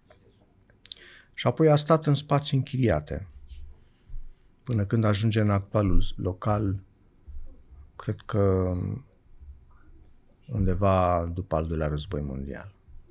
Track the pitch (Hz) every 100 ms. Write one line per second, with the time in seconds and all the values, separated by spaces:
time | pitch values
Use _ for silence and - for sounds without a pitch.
0 | _ - _ _ _ _ _ _ - -
1 | - - _ - 127 - 160 147 147 160
2 | 151 143 - 143 - 135 - 131 113 78
3 | - 76 - - - - - - - _
4 | - - - - _ _ - 110 101 117
5 | 107 101 113 110 104 101 98 107 101 -
6 | - - 95 92 110 104 101 98 - _
7 | _ _ - - - - - - - -
8 | - 98 - 101 98 95 92 90 98 98
9 | - _ _ - - - - - - -
10 | - - _ _ - 113 92 87 98 92
11 | 90 87 85 87 95 80 82 80 76 76
12 | 73 73 71 67 69 64 101 - - -
13 | -